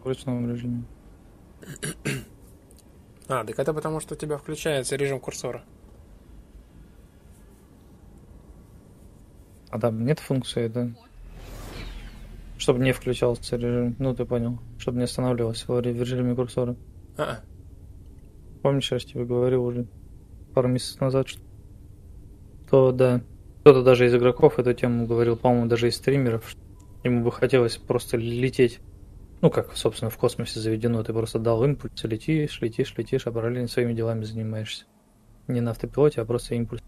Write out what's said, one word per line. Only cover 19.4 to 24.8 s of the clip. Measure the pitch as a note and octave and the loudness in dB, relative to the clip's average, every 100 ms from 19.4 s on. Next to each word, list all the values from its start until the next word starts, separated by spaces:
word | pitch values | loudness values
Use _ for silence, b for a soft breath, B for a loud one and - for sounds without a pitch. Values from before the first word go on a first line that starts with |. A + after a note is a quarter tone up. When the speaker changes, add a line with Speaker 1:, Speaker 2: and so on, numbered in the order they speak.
| B2 B2+ B2 | 2 2 0
Speaker 1:
уже | A#2+ A#2+ - - - - - - | -2 -6 -10 -20 -20 -20 -20 -4
пару | - B2+ | 0 2
месяцев | B2+ - - | 0 -4 -4
назад, | C3+ C3 C3 | 0 0 -2
что, | - - - - - - - - - - - - - - | -6 -18 -20 -20 -20 -20 -20 -20 -20 -20 -20 -20 -20 4
то | C3+ C3 | 6 6
да, | B2+ B2+ B2 A#2+ - - - | 6 4 4 -2 -18 -20 8
кто-то | D3 C3 | 10 10
даже | B2+ B2 B2 | 10 8 8
из | A#2+ | 6
игроков | A#2+ B2 D3+ - | 4 6 6 6
эту | A#2+ | 0
тему | A#2+ | 2